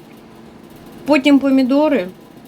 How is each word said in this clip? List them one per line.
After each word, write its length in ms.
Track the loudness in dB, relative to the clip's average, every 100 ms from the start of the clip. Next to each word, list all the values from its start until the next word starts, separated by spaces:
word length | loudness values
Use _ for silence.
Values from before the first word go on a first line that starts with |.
| -20 -20 -20 -20 -20 -20 -20 -20 -20 -10
Потім 340 | -2 0 2 2
помідори, 680 | 2 0 0 0 0 -2 -6 -14 -20 -20